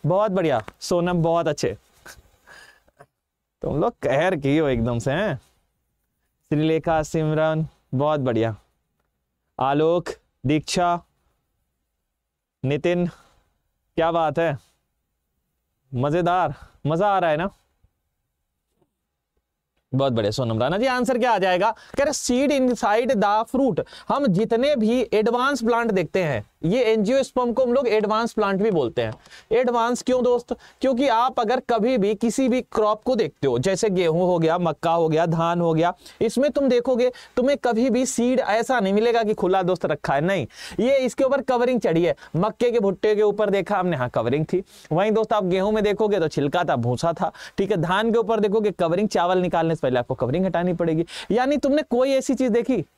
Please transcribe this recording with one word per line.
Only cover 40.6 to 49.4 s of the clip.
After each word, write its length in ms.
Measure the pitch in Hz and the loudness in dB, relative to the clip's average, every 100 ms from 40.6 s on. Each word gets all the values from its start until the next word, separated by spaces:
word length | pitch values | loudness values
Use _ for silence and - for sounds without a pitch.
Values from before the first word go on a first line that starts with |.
| - - | -12 -2
ये 180 | 233 277 | 2 2
इसके 260 | 254 - | 0 0
ऊपर 160 | 269 269 | 2 2
कवरिंग 400 | - 247 247 247 | 0 0 2 2
चढ़ी 240 | 196 165 | 2 2
है। 100 | 170 139 - 151 | 2 -2 -4 -2
मक्के 340 | 156 - 240 | -2 0 0
के 100 | 233 | 2
भुट्टे 340 | 196 175 214 | 0 0 0
के 80 | 208 | 2
ऊपर 280 | 208 208 208 | 2 2 0
देखा 280 | 196 185 208 | 0 0 -2
हमने, 180 | 180 147 | 0 -2
हाँ 120 | 123 | -2
कवरिंग 360 | 131 117 139 | -2 0 0
थी। 200 | 156 180 - - - | 0 -4 -6 -20 -4
वहीं 200 | 156 214 | 0 2
दोस्त 200 | 214 214 | 0 2
आप 120 | 214 | 0
गेहूं 280 | 190 185 196 | 0 0 0
में 120 | 214 | 0
देखोगे 360 | 208 196 214 196 | 0 0 0 0
तो 80 | 160 | 0
छिलका 360 | - 143 175 | -2 -2 0
था, 120 | 175 139 | 0 0
भूसा 360 | 117 123 170 | 0 0 -2
था, 200 | 165 185 - - - | -2 -4 -6 -12 -4
ठीक 120 | 196 | -2
है। 60 | 202 | 0
धान 360 | 165 190 226 | 0 0 2
के 60 | 226 | 0
ऊपर 220 | 208 226 | 0 0
देखोगे 300 | 208 214 208 | 2 0 -2
कवरिंग, 380 | 175 170 175 214 | 0 0 0 0
चावल 300 | 196 175 | 0 2
निकालने 360 | 185 | 0